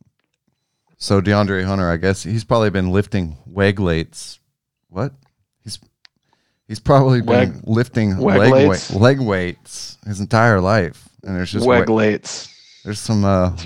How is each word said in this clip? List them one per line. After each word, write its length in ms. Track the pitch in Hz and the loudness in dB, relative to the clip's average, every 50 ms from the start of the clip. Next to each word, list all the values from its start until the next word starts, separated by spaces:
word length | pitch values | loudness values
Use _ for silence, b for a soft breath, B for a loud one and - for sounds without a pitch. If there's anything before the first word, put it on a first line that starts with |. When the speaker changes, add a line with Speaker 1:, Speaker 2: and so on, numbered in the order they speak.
| _ _ _ _ _ _ _ _ _ _ _ _ _ _ _ _ _ _ _ | _ _ _ _ _ _ _ _ _ _ _ _ _ _ _ _ _ _ _
Speaker 1:
So 240 | - - - 104 98 | -10 -4 0 0 0
DeAndre 420 | 87 101 104 104 104 95 98 92 92 | 2 2 2 2 0 0 -2 -2 -2
Hunter, 240 | 98 98 95 90 85 | -2 -2 -2 -2 -2
I 80 | 85 | -2
guess 260 | 80 90 95 95 - - | -2 -2 -2 -2 -2 -6
he's 200 | 80 110 113 104 | -6 -6 -6 -2
probably 260 | - 123 113 110 101 | -2 0 0 0 0
been 220 | 87 98 92 90 | 0 -2 -2 0
lifting 460 | 90 101 98 - - 98 87 78 76 - - | 0 -2 -2 -2 -4 -4 -4 -6 -8 -14 -20
leg 340 | - 87 101 98 101 95 104 | -10 -4 0 0 0 0 0
weights. 600 | 95 87 82 82 80 - - - - - - - _ _ _ _ _ _ _ _ _ _ | -2 -2 -2 -4 -6 -8 -14 -18 -20 -20 -20 -20 _ _ _ _ _ _ _ _ _ _
What? 240 | 85 95 131 143 139 _ _ _ _ _ _ _ _ _ - | -10 -8 -8 -8 -10 _ _ _ _ _ _ _ _ _ -18
He's, 140 | 107 - - _ _ _ _ _ _ _ _ _ _ _ _ _ _ _ _ _ | -16 -16 -16 _ _ _ _ _ _ _ _ _ _ _ _ _ _ _ _ _
he's 120 | - 107 - | -14 -14 -4
probably 420 | - - 143 147 135 131 127 120 | 2 4 4 4 4 4 2 2
been 320 | 110 120 120 123 127 90 - | 2 2 2 2 2 0 -4
Speaker 2:
Weg-, 80 | - - | -8 -6
Speaker 1:
lifting 520 | 110 110 117 123 - - 120 107 101 95 | -2 0 0 0 -2 -2 -2 0 0 0
Speaker 2:
weg 200 | 92 127 - 190 98 | 0 0 2 4 4
Speaker 1:
leg 120 | 107 127 131 131 143 143 | 6 6 6 6 4 4
Speaker 2:
weights? 200 | - - - - | 2 0 -4 -4
Speaker 1:
weight, 80 | - 98 | 0 2
leg 180 | 113 131 139 135 | 4 4 4 2
weights 760 | 127 107 98 92 90 90 87 - _ - - - - - - _ - | 0 -2 -2 -2 -4 -6 -8 -12 _ -20 -18 -16 -16 -18 -20 _ -12
his 120 | 107 101 95 | -10 -8 -8
entire 400 | 101 - 117 110 117 117 107 92 | -4 -2 2 2 4 4 4 2
life, 460 | 90 95 113 107 87 73 - - - _ _ _ - | 2 2 0 0 -2 -4 -6 -12 -20 _ _ _ -12
and 120 | 98 92 | -8 -6
there's 160 | 90 92 - | -6 -6 -6
just 160 | - 113 117 | -4 -2 0
Speaker 2:
Weg 220 | 127 123 120 - 113 | 2 2 2 2 2
Speaker 1:
we-, 60 | 110 | 2
Speaker 2:
weights. 840 | 110 107 107 104 - - - - - - - - - _ _ _ _ - | 2 2 0 -2 -4 -8 -12 -14 -14 -16 -18 -20 -20 _ _ _ _ -12
Speaker 1:
there's 160 | - 104 - | -12 -12 -8
some, 240 | - - 110 101 101 | -4 -2 0 2 2
uh, 300 | 98 98 92 90 90 82 82 85 | 2 2 2 2 0 -2 -4 -4